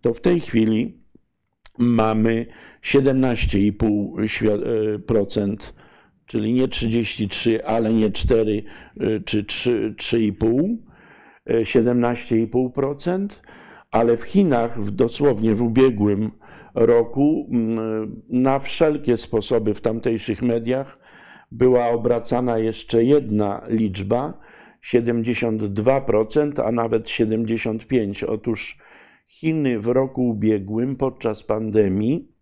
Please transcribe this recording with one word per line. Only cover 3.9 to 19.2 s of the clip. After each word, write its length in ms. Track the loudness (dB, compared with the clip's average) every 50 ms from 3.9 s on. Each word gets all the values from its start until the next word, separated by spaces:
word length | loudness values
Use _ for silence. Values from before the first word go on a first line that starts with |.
| 2 0 -2 -4 -4 -4
świa-, 760 | -4 -4 -2 0 0 0 0 0 -2 -2 -2 -2 0 -2 -4
y, 40 | -6
procent 760 | -4 0 0 0 0 0 -2 -2 -2 -2 -4 -6 -10 -18 -20 -20 -20 -20 _ -20 _ _ _ _ _ _
czyli 240 | -4 -4 -2 0
nie 160 | 0 0 0 0
trzydzieści 600 | -2 -4 -2 0 0 0 -2 -2 -4 -4 -6 -4
trzy, 380 | -4 -2 0 0 0 0 0
ale 260 | 0 0 0 2 2
nie 180 | 2 2 2 0
cztery, 520 | 0 0 0 2 2 4 2 2 0 -2 -4 -8 -18 -20 -20 -20 _ -4
y, 200 | -2 -2 -2 -2 -4
czy 200 | -2 -2 -2 -2
trzy, 500 | -2 -8 -4 0 0 0 0 -2 -4 -6 -8
trzy 240 | -6 -2 0 0
i 100 | 0 0
pół, 520 | 0 0 0 0 2 2 0 0 -2 -6 -8 -16 -20 -20 -20 -20 -20 -20 -20 -20 -20 _ _ -2
y, 160 | 0 0 0
siedemnaście 720 | 2 2 2 4 4 2 2 0 0 -2 -4 -4 -2 0 0
i 80 | 0
pół 240 | 0 0 -2 -2 -2
procent, 720 | -2 -4 -4 -4 -4 -6 -4 -4 -4 -2 -4 -6 -10 -14 _ -20 -20 -20 -20 -20 -20 -20 -18 _
ale 260 | 0 2 4 4 2
w 60 | 0
Chinach 580 | -2 0 2 2 4 4 2 2 0 -2 -4 -4
w, 100 | -4 -6
dosłownie 640 | 0 0 0 0 0 2 2 2 2 2 2 0 2
w 80 | 2
ubiegłym 680 | 0 0 4 4 4 4 4 2 0 0 2 0 -2 -6 -6 _ -20 -20 -20 -20 -20 -8 _
roku, 720 | 2 4 6 6 4 4 2 0 2 2 2 2 0 -2 -2
mm, 720 | -2 -2 0 0 -2 -2 -2 -4 -4 -4 -6 -8 -10 -14 -12 -4
na 300 | 0 2 2 2 2 0
wszelkie 580 | -2 -6 -2 0 0 2 2 0 0 0 0
sposoby 580 | 0